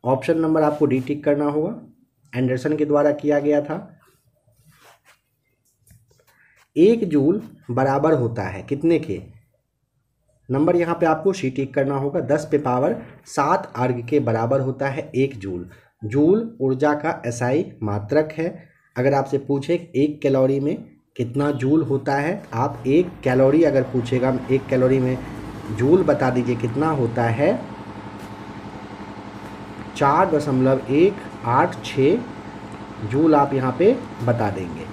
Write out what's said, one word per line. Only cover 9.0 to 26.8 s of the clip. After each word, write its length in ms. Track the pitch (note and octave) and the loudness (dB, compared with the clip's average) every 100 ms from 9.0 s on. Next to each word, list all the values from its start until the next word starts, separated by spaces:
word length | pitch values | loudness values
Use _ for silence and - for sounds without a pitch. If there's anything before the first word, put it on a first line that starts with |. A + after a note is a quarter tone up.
के? 220 | D#3 F2+ - - _ _ _ _ _ _ _ _ _ _ _ | -2 -8 -10 -20 _ _ _ _ _ _ _ _ _ _ _
नंबर 280 | C3 D#3+ F3 | 0 4 2
यहाँ 180 | E3+ | 2
पे 120 | E3+ E3 | 2 2
आपको 260 | D#3 G3 | 2 0
सी 160 | F#3+ C3+ | 0 -4
टिक 220 | C3 C3+ | -4 -4
करना 200 | - C3+ C#3 | 0 0 0
होगा, 240 | C#3 C#3 | -2 -2
दस 240 | A#2 D3+ D3+ | 0 0 2
पे 80 | D3 | 0
power 380 | C#3 B2 D3 A#3 - - - | 2 0 0 -2 -8 -20 -10
सात 460 | - D3 F#3+ - - | -2 2 0 -2 -2
अर्ग 280 | B2+ A#2+ A#2 | -2 -2 0
के 100 | D3 | 0
बराबर 400 | A#2+ A2+ A#2 C3+ | 2 0 2 0
होता 280 | C3 B2+ C#3 | 0 -2 -4
है 220 | C3+ - | -4 -4
एक 240 | A#2 C3+ B2 | 0 0 -2
joule। 300 | G2 F2+ F2 - _ _ | -8 -8 -10 -18 _ _
joule 540 | G#2+ B2+ D3+ G#3 A3+ - | -4 2 4 4 0 -4
ऊर्जा 320 | C3 C3 D3 | -2 2 0
का 280 | D3 D#3 - A#2+ | 0 -2 -4 -6
एसआई 380 | A2+ B2 C#3+ - - | -2 0 0 -2 -6
मात्रक 500 | G#2+ G2+ G2+ D3 D#3 | -4 -4 0 0 0
है। 140 | - E3 - - _ _ - | -4 -6 -6 -20 _ _ -2
अगर 180 | C3 | 2
आपसे 240 | C#3 B2+ C#3 | 2 0 -4
पूछे 340 | C#3 C#3+ C3+ E3+ F3 | -2 -4 0 -4 -2
एक 260 | C3+ D3 D3+ | 0 0 0
calorie 380 | C#3+ C3 C3 C#3 | 0 2 2 2
में 160 | C#3+ G3+ - - _ - | -2 -4 -10 -20 _ -8
कितना 340 | A#2+ B2+ C#3+ | -4 -2 -2
joule 300 | C3+ C3 D#3 | 0 2 2
होता 320 | C#3 C3+ - C#3 | 2 -2 -2 -2
है, 260 | D3 G3 - | -2 -4 -6
आप 300 | A2+ B2 A#2 A#2+ | -4 -4 -4 0
एक 260 | D3 F3+ - | 2 2 -2
calorie 380 | C3 B2+ C3 D3+ | 0 4 4 6
अगर 180 | D#3+ C3+ | 4 2
पूछेगा, 540 | B2+ C3 A#2 C3 B2+ B2+ - | 0 -2 -2 0 0 -2 0
एक 160 | C3 - | -2 0
calorie 320 | C3 B2+ C3 | 0 2 2
में 200 | B2+ B2+ - - - - - | 0 -2 -6 -12 -12 -14 -10
joule 300 | A2 B2+ F#3 | 0 4 4
बता 260 | E3 C#3+ C3 | 4 2 2
दीजिए 260 | B2 A#2+ A#2 | 0 0 -2
कितना 340 | B2 B2 | -2 -2